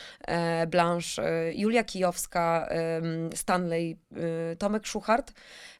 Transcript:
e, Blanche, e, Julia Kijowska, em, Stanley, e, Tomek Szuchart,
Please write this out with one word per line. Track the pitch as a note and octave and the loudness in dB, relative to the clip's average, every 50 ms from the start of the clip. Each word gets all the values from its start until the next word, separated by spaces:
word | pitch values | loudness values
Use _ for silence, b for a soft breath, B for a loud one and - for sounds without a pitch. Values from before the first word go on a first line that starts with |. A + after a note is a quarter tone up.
| B B B B | B B B B
e, | B - - E3+ E3+ E3+ E3+ E3 E3 E3 | B -2 0 0 2 2 2 2 0 2
Blanche, | D#3+ F3 E3+ E3+ F3 F3 E3 - - - - | 4 4 4 4 2 0 -2 -4 -4 -2 0
e, | D#3+ E3 E3 E3 E3 D#3+ | 0 0 0 0 -2 -2
Julia | - G3+ G#3+ A3+ A#3+ A3+ | 0 2 2 4 2 2
Kijowska, | A3+ - F#3+ F#3 F3+ F3 - - - - F3 E3+ E3+ E3 E3 D#3 - | 0 0 0 0 0 0 -2 -6 -4 0 0 2 4 2 2 0 0
em, | - E3 E3 E3 E3 E3 E3 E3 E3 E3 E3 E3 E3 | -2 -2 0 0 0 -2 -2 -2 -2 -2 -4 -4 -6
Stanley, | - - - F#3 F3+ F3+ E3+ E3 E3 E3+ E3 E3 - _ - - - E3+ E3 E3 E3 E3 E3 | -4 -2 0 2 2 2 2 0 0 0 -2 -4 -8 _ -14 -8 -6 -4 -4 -2 -2 -4 -4
e, | E3 | -4
Tomek | E3+ G3+ G3+ G#3+ A3 G#3 - | -2 0 0 0 0 -2 -4
Szuchart, | - G#3+ - - A3 A#3+ - - - B B B B B B B B B | -6 -2 2 4 2 2 2 -2 -12 B B B B B B B B B